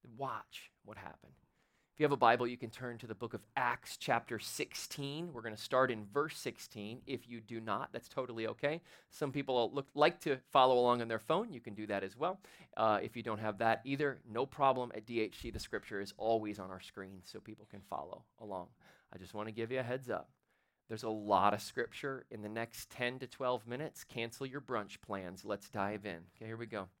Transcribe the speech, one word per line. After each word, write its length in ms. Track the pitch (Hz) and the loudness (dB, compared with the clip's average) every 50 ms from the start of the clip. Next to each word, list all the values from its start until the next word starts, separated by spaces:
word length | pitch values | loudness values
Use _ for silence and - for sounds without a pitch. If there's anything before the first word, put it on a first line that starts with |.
| _ 123 113 | _ -20 -10
Watch 540 | 117 135 131 113 107 - _ - - - - _ _ _ | -6 -6 -6 -6 -8 -10 _ -18 -18 -18 -18 _ _ _
what 120 | 104 107 | -16 -16
happened. 380 | - - - - _ - - - _ _ _ _ _ _ _ _ _ _ _ _ | -12 -12 -14 -14 _ -20 -20 -20 _ _ _ _ _ _ _ _ _ _ _ _
If 60 | - | 2
you 40 | 151 | 4
have 80 | 143 | 4
a 40 | 143 | 6
Bible, 300 | 123 127 117 117 120 123 | 8 8 8 8 8 4
you 100 | 120 123 | 0 0
can 140 | 120 - 113 | -4 -8 -12
turn 260 | - - 131 123 120 113 | -10 -8 -10 -8 -8 -10
to 100 | 123 113 | -10 -10
the 60 | 110 | -8
book 180 | - 120 113 - | -8 -8 -8 -8
of 60 | 107 - _ _ | -10 -12 _ _
Acts 400 | 135 127 120 123 - - - - | 0 0 2 0 -2 -6 -14 -12
chapter 420 | - - - 127 117 117 - 120 104 | -8 0 2 2 2 2 -2 -6 -6
sixteen. 960 | - - - - 147 - - - - - - - 143 139 143 156 170 175 | -6 -6 -4 -4 -4 -4 -4 -10 -10 -8 -8 -6 -6 -6 -4 -6 -8 -8
We're 100 | 147 120 | -8 -8
gonna 140 | 110 117 107 | -8 -8 -8
start 340 | 107 - - - 127 131 123 | -8 -6 2 4 4 6 4
in 160 | 120 107 104 98 101 | 2 -2 -6 -2 0
verse 240 | 143 151 156 - - | 0 0 0 -4 -6
sixteen. 640 | - 127 - - - - - 110 101 104 117 127 - - | -6 -6 -6 -8 -14 -14 -10 -10 -8 -8 -10 -12 -8 -8
If 200 | 135 120 117 120 | -8 -8 -8 -10
you 120 | 120 117 | -14 -14
do 200 | 110 104 117 113 | -12 -10 -10 -8
not, 320 | 113 110 101 110 - - | -4 -2 -2 -2 -4 -6
that's 160 | - 120 - - | -8 -12 -12 -6
totally 380 | - - 127 123 113 113 110 | -6 -6 -6 -4 -4 -4 -4
okay. 360 | 107 107 - - 143 156 170 _ - - - _ _ | -4 -4 0 -2 -2 -2 -2 _ -14 -20 -20 _ _
Some 220 | - - 156 139 | -6 -4 -4 -2
people 400 | 127 143 139 - 131 123 117 104 123 | -2 -4 -2 2 4 4 4 4 0
look, 140 | 139 135 - _ | -4 -6 -4 _
like 240 | 147 151 151 175 - | 4 4 4 4 2
to 180 | - 165 139 131 _ _ | -2 -2 -2 -2 _ _
follow 260 | - 139 131 131 131 123 | 8 8 8 10 10 8
along 240 | 123 123 120 120 | 8 8 6 4
on 60 | 117 113 | 2 -2
their 100 | 113 110 | -2 -4
phone. 340 | - - 156 180 226 240 | 0 0 0 0 0 -2
You 80 | 175 120 | -8 -12
can 140 | - 120 104 | -10 -10 -10
do 140 | 98 107 104 | -8 -4 -2
that 160 | 104 98 98 | 0 0 0
as 120 | 95 98 | -2 -4
well. 220 | 117 147 175 202 - _ - - - - _ - | -2 -2 -2 -2 -4 _ -20 -20 -20 -20 _ 0
Uh, 240 | - 110 110 107 101 | 4 6 6 6 4
if 140 | - - - | 2 -2 -6
you 80 | 120 110 | -6 -4
don't 160 | 120 110 104 | -4 -4 0
have 180 | 113 110 104 98 | 0 -2 0 4
that 220 | 117 113 113 104 - | 4 4 4 4 2
either, 360 | 131 139 139 147 143 131 - _ 120 | -4 0 2 2 0 0 -4 _ -4
no 160 | 104 117 135 | -2 -2 -2
problem. 460 | 135 - - 143 135 131 127 123 117 - | -2 0 4 6 6 6 4 0 -4 -6
At 120 | 113 110 | -10 -10
D 140 | - 120 113 | -2 0 0
H 200 | 110 98 - - | 0 0 -2 -8
C, 100 | - 120 | -10 -8
the 80 | 104 110 | -8 -8
scripture 420 | - - - 104 - - 110 98 | -8 -6 -6 -6 -6 -4 -6 -6
is 140 | 101 98 - - | -6 -6 -8 -4
always 420 | 104 110 113 113 110 107 104 98 | 2 2 4 4 2 -2 -6 -6
on 100 | 95 95 | -8 -10
our 100 | 95 92 | -10 -12
screen 400 | - - _ - 98 95 98 92 90 | -14 -14 _ -12 -12 -12 -14 -18 -18
so 160 | - - 107 | -16 -16 -16
people 260 | 101 - 107 - 104 _ | -14 -14 -18 -18 -18 _
can 120 | - 101 98 - | -18 -18 -10 -8
follow 320 | - - - 87 95 - 113 _ _ _ | -8 -6 -6 -8 -12 -14 -16 _ _ _
along. 280 | 113 104 98 92 87 78 _ _ _ - - _ _ _ | -10 -8 -6 -6 -8 -10 _ _ _ -20 -20 _ _ _
I 60 | - 92 | -16 -16
just 160 | 92 87 - | -16 -10 -8
wanna 160 | 104 107 110 | -6 -6 -6
give 220 | 107 113 113 113 | -4 -4 -4 -2
you 80 | 127 131 | -2 -4
a 20 | |
heads 260 | 127 120 123 135 135 120 | -2 -2 -4 -4 -4 -4
up. 220 | 107 85 76 - _ _ _ _ _ _ _ _ _ _ _ | -4 -4 -4 -8 _ _ _ _ _ _ _ _ _ _ _
There's 160 | _ 110 107 | _ -8 -6
a 80 | 113 113 | -2 -4
lot 420 | 110 110 104 104 101 92 95 104 | -4 -2 4 6 6 8 8 6
of 80 | 101 101 | 4 4
scripture 680 | - - - 127 120 - - - - 139 135 127 - _ | -2 -6 -4 -4 -4 -4 -4 -8 -6 -6 -6 -6 -10 _
in 120 | 117 107 | -12 -10
the 60 | 104 104 | -8 -6
next 420 | 107 113 117 117 - - - _ | -4 -6 -6 -6 -8 -14 -14 _
ten 280 | - - 127 120 127 131 | -6 -2 -2 -2 -2 -4
to 80 | 131 | -10
twelve 400 | 120 - - 135 127 127 117 107 | -12 -8 -2 0 0 0 0 -2
minutes. 380 | 117 120 131 156 143 - - - | -6 -6 -6 -6 -8 -10 -12 -18
Cancel 420 | _ - 120 113 117 117 - 135 | _ -4 -4 -4 -4 -4 -6 -8
your 140 | 135 127 143 | -6 -6 -8
brunch 400 | 139 - 127 110 104 101 - - | -6 -2 -2 -2 -2 -4 -12 -18
plans. 440 | - - 104 98 92 90 92 92 - | -10 -6 -6 -6 -6 -6 -10 -10 -4
Let's 240 | 101 104 98 - - | -4 -4 -4 -4 -8
dive 380 | - 107 98 101 107 104 101 | -2 0 0 0 0 -4 -6
in. 140 | 104 87 82 82 - _ | -6 -8 -8 -10 -18 _
Okay, 100 | - 113 | -14 -10
here 100 | 110 113 | -10 -8
we 100 | 113 120 | -8 -8
go. 200 | 110 113 104 95 90 _ _ | -8 -6 -8 -8 -8 _ _